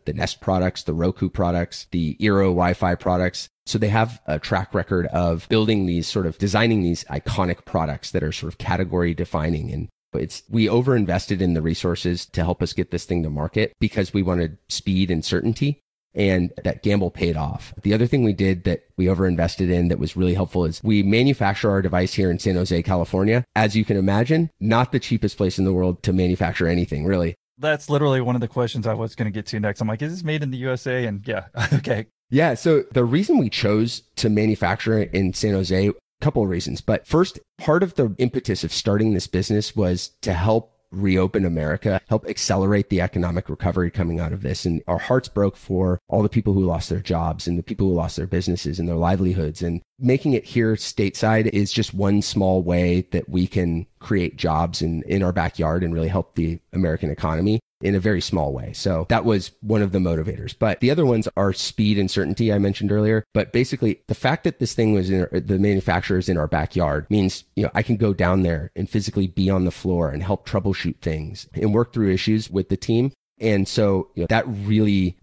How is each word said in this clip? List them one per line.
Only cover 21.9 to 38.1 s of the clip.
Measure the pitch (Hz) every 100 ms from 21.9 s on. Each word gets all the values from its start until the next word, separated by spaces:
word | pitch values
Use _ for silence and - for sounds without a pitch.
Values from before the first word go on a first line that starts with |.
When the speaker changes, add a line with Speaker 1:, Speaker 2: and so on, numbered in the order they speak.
| 90 92 -
Speaker 1:
here | 95
in | 87
San | 107 90
Jose, | 92 85
California. | 85 90 85 92 101 117 123 -
As | 107 107
you | 104
can | 101
imagine, | 95 101 123 160 165 -
not | 104 113 123
the | 131
cheapest | - 117 101 -
place | 95 92
in | 95
the |
world | 92 90 90
to | -
manufacture | 92 90 90 82 - 85
anything, | 87 87 71 80
really. | 95 85 87 _ -
Speaker 2:
That's | 147 147 -
literally | 147 147 131
one | 123
of | 123
the | 117
questions | - 120 120 107
I | 107
was | 113
gonna | - 107
get | 101 104
to | 107
next. | 107 101
I'm | 110
like, | 110
"Is | 151
this | 180
made | 165 156
in | 143
the | 127
U | 131
S | 127 135
A?" | 127 120
And | 101 107
yeah, | 104 - -
<laughs> | 107
okay. | 143 - 110 113 _ -
Speaker 1:
Yeah. | 131 160 117
So | 170 151 -
the | 131 120
reason | 143 208 302
we | 123
chose | - 107 107 117 - - -
to | 117
manufacture | 104 107 107 87 101 - 110
in | 101 92 95
San | - 107
Jose, | 98 90 92 101
a | - _ -
couple | 147 143
of | 101
reasons. | 87 - -
But | - 107 -
first, | 156 185 - - -
part | - 165
of | 185 165
the | 123